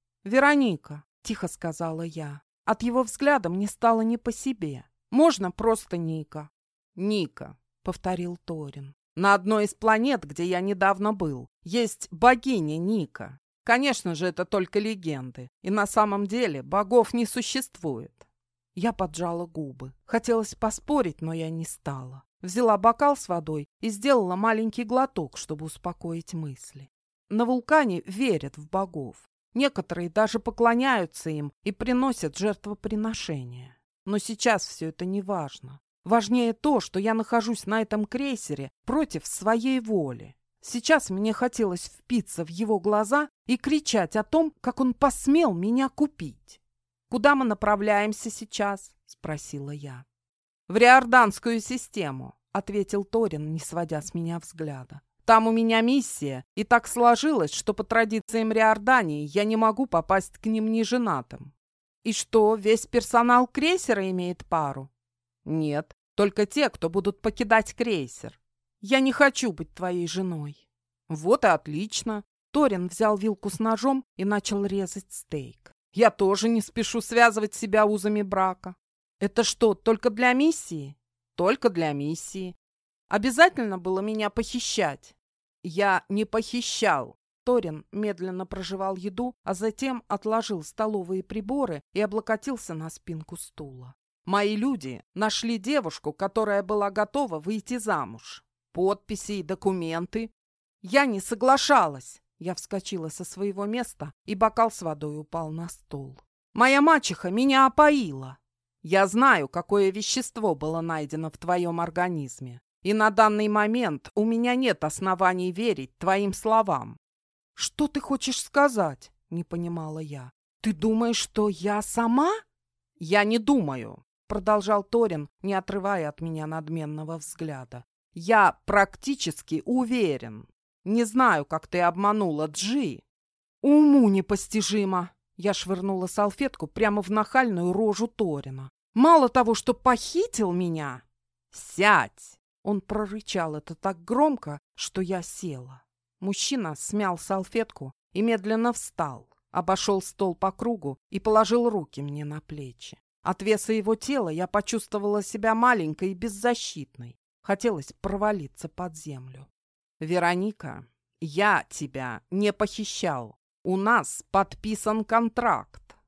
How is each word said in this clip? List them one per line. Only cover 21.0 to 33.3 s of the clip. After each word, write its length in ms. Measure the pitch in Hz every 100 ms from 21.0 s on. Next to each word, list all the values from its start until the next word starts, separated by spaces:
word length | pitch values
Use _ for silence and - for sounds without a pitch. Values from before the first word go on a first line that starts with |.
| 190 -
но 140 | 160
я 160 | 165 160
не 160 | 165 165
стала. 560 | - - 135 127 131 _ _
Взяла 380 | 180 202 233 202
бокал 400 | 226 233 285 277
с 100 | -
водой 380 | 170 156 151 143 _
и 100 | 220
сделала 440 | 202 254 254 185
маленький 500 | 180 226 220 220 240
глоток, 520 | 220 254 262 - 143 -
чтобы 300 | - 151 156
успокоить 680 | - 180 - 170 165 -
мысли. 580 | 165 151 131 - 139 139 _ _ _ -
На 160 | 214
вулкане 580 | 233 254 - 311 254 175 -
верят 500 | 190 262 165 139 151
в 140 | 151
богов. 460 | 190 190 165 127 - _ _ _
Некоторые 560 | 233 277 233 - 175 175
даже 300 | 214 220 226
поклоняются 920 | 233 - 233 233 269 233 170 - 160
им 240 | 151 147 -
и 80 | -
приносят 640 | - 233 247 269 233 156 -
жертвоприношения. 1400 | 208 202 208 208 208 214 220 220 -